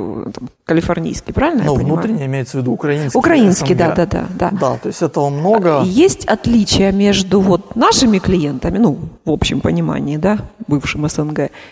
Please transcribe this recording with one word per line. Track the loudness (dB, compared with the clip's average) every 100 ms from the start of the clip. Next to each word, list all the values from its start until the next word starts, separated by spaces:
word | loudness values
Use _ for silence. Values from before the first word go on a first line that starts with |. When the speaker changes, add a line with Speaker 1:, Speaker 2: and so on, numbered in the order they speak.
| -6 -8 -10
Speaker 1:
там, | -12 -14 -12
калифорнийский, | -2 0 0 -2 -4 -6 -6
правильно | -2 0 0
я | 0
Speaker 2:
Ну, | 0
Speaker 1:
понимаю? | 0
Speaker 2:
внутренний | 0 -2 -4 -4
имеется | -4 -4 -4
в |
виду | -2
украинский, | -2 -2 -2 0 0
Speaker 1:
Украинский, | 2 4 4 2 0 2
Speaker 2:
С |
Н | 2
Г. |
Speaker 1:
да, |
да, | 0 0
да, | -2 -6 -4 -4
да. | -2
Speaker 2:
Да, | -2 -2
то | -6
есть | -4
этого | -2 0 -2
много. | 0 2 2 2 2
Speaker 1:
А |
есть | 2 4 4 2 -2
отличия | -2 2 2 2 2 2
между | 4 2 2 2 2
вот | 4 2 0 2
нашими | 4 4 4 2
клиентами, | 2 0 0 -2 -2 2
ну, | 2 0 -8 -8
в | -4
общем | -4 -2 -2
понимании, | 0 0 -2 -4 -4 -2
да, | -2 -2 -6 -14 -4
бывшим | -2 -2 -4
С | -4 -4
Н | -4
Г, | -4 -6 -8 -20